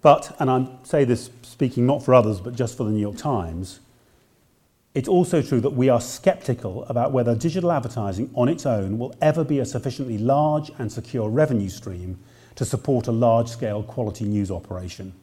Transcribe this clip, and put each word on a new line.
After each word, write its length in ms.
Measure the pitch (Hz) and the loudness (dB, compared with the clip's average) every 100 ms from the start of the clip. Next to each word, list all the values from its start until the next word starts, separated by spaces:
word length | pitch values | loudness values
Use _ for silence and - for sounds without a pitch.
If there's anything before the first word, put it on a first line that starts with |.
But, 320 | 151 143 - - | 8 8 4 -4
and 100 | 139 | 0
I 180 | 127 131 - | 2 0 -8
say 200 | - 151 | -4 0
this 260 | 127 120 - - | 2 2 -2 -20
speaking 440 | - - 135 123 123 | -20 -4 -2 2 2
not 180 | 135 | 2
for 100 | - | 6
others, 260 | 123 110 101 | 6 6 0
but 160 | 98 120 | -6 -4
just 220 | 117 - | -6 -2
for 80 | 110 | -2
the 60 | |
New 100 | 107 | 0
York 160 | 104 98 | -2 -4
Times, 640 | 151 123 85 82 92 - _ _ _ _ _ _ _ _ _ _ _ | -4 -4 -4 -8 -10 -14 _ _ _ _ _ _ _ _ _ _ _
it's 160 | - 123 | -6 2
also 320 | 180 175 170 | 2 4 2
true 180 | 139 127 | 2 0
that 100 | 110 | 0
we 180 | 123 131 | 2 4
are 100 | 120 | 4
sceptical 880 | - - - 175 - 120 - 92 - | 0 -2 0 0 -2 -4 -4 -8 -6
about 260 | 120 127 | -2 0
whether 220 | 127 117 | 2 2
digital 380 | 117 151 170 175 | 2 0 0 0
advertising 580 | 160 120 - 101 95 120 - | 0 -2 -6 -4 -4 -4 0
on 120 | 123 | 0
its 180 | 165 143 | 2 0
own 340 | 113 95 107 | -2 -2 -4
will 160 | 123 - | -6 0
ever 220 | 151 151 | 0 2
be 140 | 143 143 | 0 -2
a 80 | 120 | -2
sufficiently 540 | 123 135 120 131 110 | -4 -6 -6 -6 -2
large 500 | 113 139 151 151 147 - | 0 2 2 0 -4 -8
and 140 | 117 | -8
secure 380 | - - 127 107 | -8 -8 -4 -2
revenue 400 | 117 156 120 98 | 2 2 2 -2
stream 500 | - - 90 90 92 - - - - | -6 -12 -12 -10 -12 -16 -20 -20 -8
to 80 | |
support 440 | 123 - - 131 117 | -4 -4 0 -2 0
a 40 | |
large-scale 720 | 113 120 113 117 - 120 104 | 2 4 4 2 -4 -6 -6
quality 420 | 107 - 110 95 104 | -8 -6 -6 -4 -2
news 260 | 104 98 | -2 -2
operation. 600 | 90 - 92 90 - 95 87 | -6 -8 -12 -10 -14 -16 -18